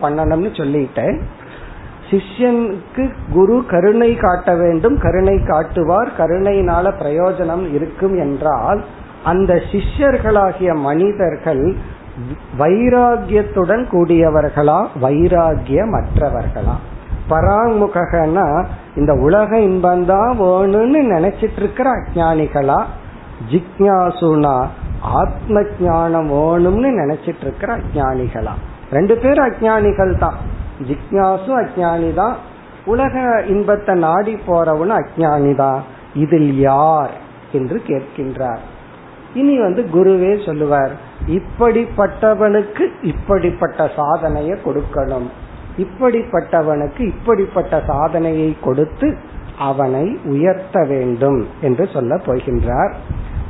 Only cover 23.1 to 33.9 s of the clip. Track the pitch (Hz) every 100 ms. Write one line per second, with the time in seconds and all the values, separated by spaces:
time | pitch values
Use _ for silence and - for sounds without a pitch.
23.1 | - - - 110 156 175 - 196 190 180
24.1 | 170 165 156 147 131 135 - - - -
25.1 | 127 185 - - 208 202 180 180 165 165
26.1 | 165 156 143 156 170 175 202 269 233 143
27.1 | 151 - 165 139 - 202 233 - 147 135
28.1 | 131 123 113 110 98 - - - 139 196
29.1 | 233 247 302 269 202 220 220 202 190 190
30.1 | 175 110 - - - - - 127 143 -
31.1 | 196 190 190 190 262 208 - 175 170 165
32.1 | 156 208 254 - - - - - 233 269
33.1 | 247 247 226 196 196 196 208 208